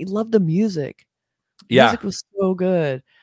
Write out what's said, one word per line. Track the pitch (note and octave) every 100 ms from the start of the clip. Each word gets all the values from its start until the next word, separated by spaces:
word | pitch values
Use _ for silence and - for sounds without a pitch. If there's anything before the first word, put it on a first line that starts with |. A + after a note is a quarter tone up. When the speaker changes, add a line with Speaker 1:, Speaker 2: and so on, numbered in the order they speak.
| F#3
Speaker 1:
love | G3+ A3+
the | A3
music. | E3 E3+ A3 E3+ C3+ - _ _ _ _ _ _ -
Speaker 2:
Yeah. | A#2+
Speaker 1:
Music | A#2+ -
was | G3 - - G3
so | F#3+
good. | F#3 F#3 F3+ D3 C3 _ _